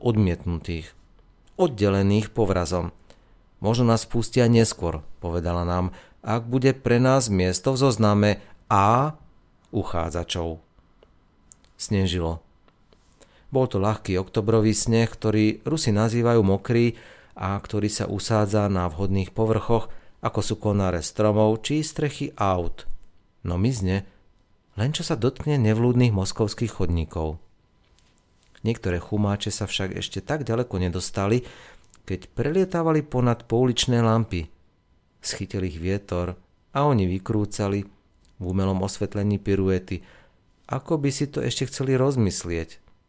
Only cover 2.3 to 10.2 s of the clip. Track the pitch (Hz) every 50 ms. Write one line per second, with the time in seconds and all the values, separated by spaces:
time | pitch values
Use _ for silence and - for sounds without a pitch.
2.3 | - 117 110 95 92 90 87 85 90 87 87 85 - - _ _ - _ _ _
3.3 | - _ _ _ _ - - 104 117 123 123 117 113 110 - - - 117 110 -
4.3 | - 127 120 117 117 113 113 - - - 90 82 78 78 - - - - - 85
5.3 | 85 87 82 87 87 87 87 87 87 90 92 90 - - - - _ _ - 110
6.3 | 113 120 113 117 127 131 135 135 131 135 - 117 117 120 127 131 135 135 123 113
7.3 | 98 92 92 92 92 - - 139 135 123 139 135 113 107 110 104 104 104 104 104
8.3 | 98 - - - - - _ - 110 98 98 104 117 127 143 156 156 - - -
9.3 | _ _ _ _ _ _ _ - - 104 - - 92 85 82 82 78 87